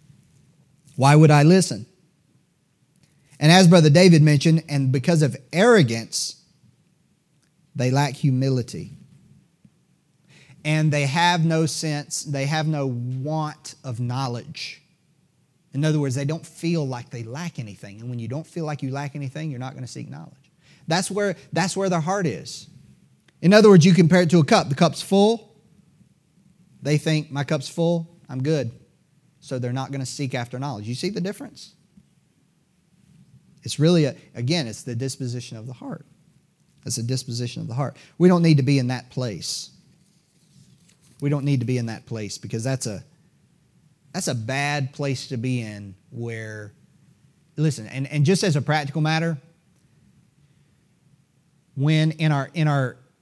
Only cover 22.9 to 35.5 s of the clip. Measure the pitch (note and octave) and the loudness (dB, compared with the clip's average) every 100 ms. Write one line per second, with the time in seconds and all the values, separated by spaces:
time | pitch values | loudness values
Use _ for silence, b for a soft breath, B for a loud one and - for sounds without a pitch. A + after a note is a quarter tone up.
22.9 | _ _ _ _ - E3 G#3 G#3+ F#3+ E3 | _ _ _ _ -2 6 8 10 8 8
23.9 | F3+ E3 F3+ F3 F3 C#3 G#3+ - C#3 E3+ | 6 6 4 4 4 4 2 2 0 0
24.9 | - - G3 G#3+ A#3 - _ _ _ _ | 0 -2 2 2 0 -8 _ _ _ _
25.9 | _ _ _ _ _ _ _ _ - C#3+ | _ _ _ _ _ _ _ _ -10 -2
26.9 | D3 E3 D#3 D3+ C#3 C#3 D3+ - - E3+ | 0 0 -2 -2 -6 -4 -4 -6 -2 -2
27.9 | E3+ E3 _ - C3 C3+ D#3 A#2 - _ | -2 -4 _ -12 -6 -2 -2 -2 -10 _
28.9 | _ _ _ _ _ - C3 B2 B2+ C3 | _ _ _ _ _ -10 -8 -6 -6 -8
29.9 | C#3 B2+ - C#3 B2+ A#2 B2+ C#3+ G#2+ G#2+ | -8 -10 -8 -6 -6 -8 -8 -10 -10 -10
30.9 | B2 F3+ G#3 F3+ G#3 B3+ - - _ _ | -8 -8 -6 -8 -10 -16 -18 -20 _ _
31.9 | _ _ _ _ _ _ _ _ _ _ | _ _ _ _ _ _ _ _ _ _
32.9 | _ _ _ _ _ _ _ - - D#3 | _ _ _ _ _ _ _ -10 -2 2
33.9 | F3 C#3 - B - B2 F3 A#2 G#2+ - | 2 0 -4 B -8 -4 -4 -4 -10 -10
34.9 | A#2 C3+ - B2+ A#2+ - | -8 -8 -8 -10 -10 -12